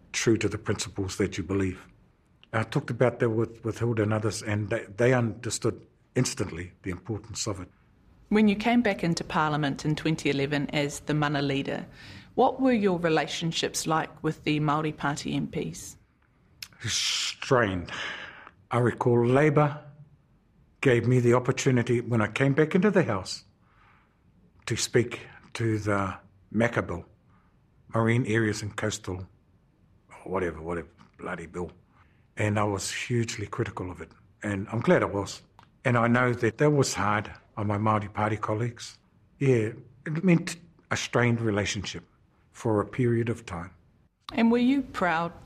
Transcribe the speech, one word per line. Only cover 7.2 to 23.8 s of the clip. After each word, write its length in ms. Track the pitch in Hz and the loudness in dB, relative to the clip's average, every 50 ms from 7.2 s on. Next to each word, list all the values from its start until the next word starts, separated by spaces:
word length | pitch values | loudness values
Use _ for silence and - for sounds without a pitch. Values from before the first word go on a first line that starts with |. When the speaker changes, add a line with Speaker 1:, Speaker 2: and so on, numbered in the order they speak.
| - - 95 - - | -10 -10 -10 -8 -6
Speaker 1:
of 140 | 113 98 90 | -6 -6 -8
it. 80 | 90 - _ _ _ _ _ _ _ _ _ - - _ | -10 -16 _ _ _ _ _ _ _ _ _ -20 -6 _
Speaker 2:
When 200 | 208 214 220 208 | 2 4 4 4
you 80 | 196 | 2
came 240 | 214 - 240 240 240 | 2 0 2 2 2
back 240 | 240 208 196 - - | 2 2 0 0 -2
into 200 | 170 165 - - | -2 -2 -2 -4
Parliament 600 | - - 175 156 151 151 151 151 139 135 - - | -2 -2 0 0 2 0 0 0 -2 -2 -2 -2
in 100 | 151 151 | -2 -2
twenty 360 | - - 160 160 - - 143 | 0 0 -2 -2 0 0 0
eleven 400 | 143 139 135 143 147 143 143 - | 0 0 0 0 0 -2 -2 -2
as 300 | - 151 143 143 143 - | -2 -2 -2 -2 -4 -6
the 120 | - - 151 | -4 -2 0
Mana 300 | 151 151 147 151 139 143 | 0 0 0 0 0 0
leader, 420 | 139 139 139 139 - - - - - - - - - - - - - - | -2 -2 -2 -4 -4 -6 -8 -8 -12 -16 -20 -20 -20 -20 -20 -20 -6 0
what 260 | - 247 262 - - | 2 2 2 2 2
were 120 | 262 262 247 | 2 2 4
your 260 | 214 202 196 175 165 | 4 2 2 0 2
relationships 880 | 175 165 156 156 147 160 - - 170 160 160 - - - - - - | 2 2 2 2 2 0 -4 -4 -4 -2 -2 -2 -2 -2 -4 -4 -2
like 360 | 156 160 160 147 - - - - | 0 0 0 0 -2 -6 -6 -4
with 200 | 156 156 - - | -4 -4 -2 -2
the 160 | 147 151 151 | -2 0 0
Māori 360 | 151 151 143 156 160 156 147 | 2 0 0 0 0 -2 -4
Party 380 | - - 143 147 - - 143 143 | -4 -4 -4 -4 -4 -4 -4 -4
M 140 | 143 - 139 | -4 -4 -4
Ps? 480 | - - - 160 165 - - - - - _ _ _ _ _ _ _ _ _ _ _ _ - - - - | -6 -6 -6 -6 -8 -12 -14 -16 -18 -20 _ _ _ _ _ _ _ _ _ _ _ _ -20 -20 -16 -10
Speaker 1:
Strained. 1120 | - 107 - - - - - - - - - - - - 139 120 113 98 95 90 85 78 - - - - - - - - - - - - - _ _ - | -6 -4 -4 -2 -2 -2 -2 -2 -4 -4 -6 -8 -2 2 4 4 4 2 0 -2 -6 -8 -10 -10 -10 -10 -10 -12 -14 -16 -18 -20 -20 -20 -20 _ _ -2
I 80 | - 120 | 0 2
recall 480 | 123 113 - - - 127 120 120 117 | 2 2 2 2 2 2 4 4 4
Labour 520 | 120 127 139 151 156 139 151 151 143 - - - - - - - - - _ _ _ _ _ _ _ _ _ _ _ _ _ | 4 4 6 6 6 6 4 4 2 0 -4 -12 -18 -20 -20 -20 -20 -20 _ _ _ _ _ _ _ _ _ _ _ _ _
gave 260 | - 135 120 117 104 | 4 4 4 6 4
me 140 | 120 127 127 | 4 4 4
the 140 | 120 120 120 | 6 6 6
opportunity, 680 | 127 123 - 127 - - 139 127 123 113 - 120 120 | 4 4 0 -2 0 2 2 2 2 2 2 0 0
when 220 | 120 107 120 113 104 | 0 0 0 2 2
I 60 | - | 0
came 240 | - - 135 139 135 | 0 0 2 2 4
back 220 | 156 156 151 - | 2 2 4 4
into 160 | 185 180 214 | 4 4 4
the 120 | 175 190 139 | 4 4 2
House, 420 | 120 107 95 92 - - - - _ _ _ _ _ _ _ | 2 0 -4 -4 -8 -12 -12 -14 _ _ _ _ _ _ _